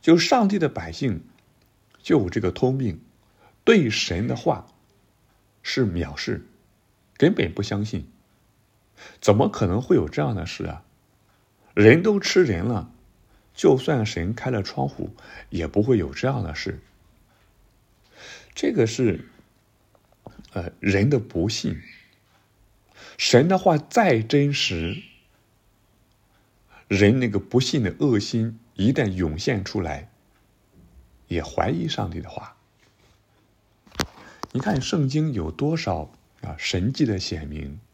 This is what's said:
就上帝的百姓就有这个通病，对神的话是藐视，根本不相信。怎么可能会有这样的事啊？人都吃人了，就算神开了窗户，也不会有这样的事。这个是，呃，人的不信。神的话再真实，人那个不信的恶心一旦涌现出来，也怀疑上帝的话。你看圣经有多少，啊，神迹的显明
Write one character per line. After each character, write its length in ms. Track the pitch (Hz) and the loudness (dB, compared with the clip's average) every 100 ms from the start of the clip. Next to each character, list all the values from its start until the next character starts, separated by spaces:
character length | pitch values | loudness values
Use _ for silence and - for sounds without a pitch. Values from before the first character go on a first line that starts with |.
就 160 | - 170 | 6 6
上 320 | - 254 202 | 6 4 4
帝 100 | 202 | 2
的 80 | 156 | -2
百 240 | - 82 | -4 -10
姓 340 | 80 139 85 - _ _ _ _ _ _ _ | -6 -4 -4 -10 _ _ _ _ _ _ _
就 160 | - 160 | 0 2
有 120 | 92 | 2
这 100 | 113 | -2
个 100 | 92 | -4
通 280 | - 127 135 | 0 0 0
病， 240 | 123 78 - _ _ _ _ _ | -4 -6 -12 _ _ _ _ _
对 260 | - 226 131 | 4 6 6
神 360 | - - 87 117 | 0 -4 -4 -4
的 80 | |
话 380 | - - 120 - _ _ _ _ _ _ _ _ _ | -4 -2 -2 -4 _ _ _ _ _ _ _ _ _
是 220 | - - | -8 -2
藐 320 | 120 85 76 71 | 0 0 -6 -6
视， 300 | - 85 - _ _ _ _ _ _ _ | -6 -6 -8 _ _ _ _ _ _ _
根 160 | 156 | 2
本 180 | 220 85 | 4 -2
不 100 | 82 | -4
相 220 | 104 101 | -6 -4
信。 260 | 107 92 71 _ _ _ _ _ _ _ _ _ - - | -6 -8 -12 _ _ _ _ _ _ _ _ _ -20 -4
怎 140 | - | 2
么 140 | 104 175 | 4 4
可 180 | - 92 | 0 -2
能 140 | 95 | -2
会 160 | 131 165 | 2 2
有 120 | 78 | 2
这 120 | 82 | -4
样 140 | 147 | -4
的 100 | 107 | -4
事 200 | 85 - | -8 -10
啊？ 200 | 87 85 - _ _ _ _ _ _ _ _ | -10 -12 -18 _ _ _ _ _ _ _ _
人 280 | - 104 143 | 6 8 8
都 180 | 190 202 | 4 0
吃 240 | - - | 2 2
人 200 | 170 87 | 2 2
了， 280 | 104 117 - - _ _ _ _ _ | -2 -4 -6 -18 _ _ _ _ _
就 220 | - 165 135 | 0 2 2
算 280 | - 143 | 2 -2
神 300 | 110 - 85 | -2 -4 -6
开 160 | 117 - | -6 -4
了 120 | 117 | -6
窗 260 | 95 - 139 | -6 -6 -6
户， 220 | - 50 - - - - | -6 -14 -14 -20 -20 -12
也 180 | 85 78 | -8 -4
不 160 | 101 | 0
会 140 | 107 120 | 2 2
有 140 | 76 | 0
这 160 | 67 127 | -4 -4
样 140 | 135 | -4
的 120 | 87 | -6
事。 260 | 73 - - - _ _ _ _ _ _ _ _ _ _ _ _ - - - - | -8 -8 -10 -14 _ _ _ _ _ _ _ _ _ _ _ _ -20 -20 -20 -20
这 180 | - - | -4 -2
个 140 | 226 113 | 2 0
是， 420 | - 123 82 - _ - _ _ _ _ _ _ _ - - - | 2 0 0 -8 _ -20 _ _ _ _ _ _ _ -20 -20 -14
呃， 200 | - 87 - | -10 -10 -6
人 280 | 104 98 101 | 0 2 4
的 100 | 135 | 2
不 300 | 107 - 92 | 0 -2 -2
信。 320 | - - 76 - - _ _ _ _ _ _ _ _ _ - - - | -2 -6 -8 -12 -20 _ _ _ _ _ _ _ _ _ -20 -20 -6
神 320 | - 123 156 | 4 6 6
的 80 | 185 | 4
话 220 | - 156 | 4 2
再 420 | - - 208 117 | 0 2 4 2
真 320 | 110 143 143 | 2 2 2
实， 500 | 139 - 87 82 123 - _ _ _ _ _ _ _ _ _ _ _ _ _ _ _ _ - _ | 0 -2 -2 -4 -6 -12 _ _ _ _ _ _ _ _ _ _ _ _ _ _ _ _ -20 _
人 300 | 101 101 127 | 4 4 4
那 80 | 123 | 2
个 100 | 101 | -2
不 220 | - 123 | 0 0
信 220 | 131 156 | 2 0
的 120 | 104 - | -2 0
恶 200 | 147 110 | 2 2
心 400 | 104 117 113 113 _ | 0 -2 -4 -6 _
一 180 | - 101 | 0 0
旦 180 | 139 117 | 2 0
涌 280 | 92 85 78 | 0 -2 -2
现 260 | - 120 | -2 -2
出 160 | 95 104 | -4 -6
来， 300 | 85 71 - _ _ _ _ _ _ _ - - - _ _ | -6 -8 -12 _ _ _ _ _ _ _ -20 -20 -20 _ _
也 140 | 85 | -6
怀 280 | 76 - - | -4 -4 -2
疑 180 | 165 170 | -2 -4
上 220 | - 98 | -6 -6
帝 100 | 85 | -8
的 80 | - | -12
话。 280 | - - _ _ _ _ _ _ _ _ _ _ _ _ _ _ - - - - - - | -16 -16 _ _ _ _ _ _ _ _ _ _ _ _ _ _ -6 -6 -6 -20 -18 -8
你 80 | - | -6
看 200 | 170 190 | -2 -2
圣 280 | - 190 135 | -2 0 0
经 240 | 147 156 | 0 -2
有 180 | 117 80 | -2 -4
多 260 | - 143 160 | -4 -2 -2
少， 340 | - 85 76 _ _ _ | -2 -4 -6 _ _ _
啊， 140 | - 78 | -14 -10
神 340 | - 92 98 | -4 -2 -2
迹 120 | 139 | 0
的 140 | 139 98 | 0 0
显 280 | - 82 73 | -4 -8 -8
明 320 | 76 71 71 - | -10 -12 -14 -20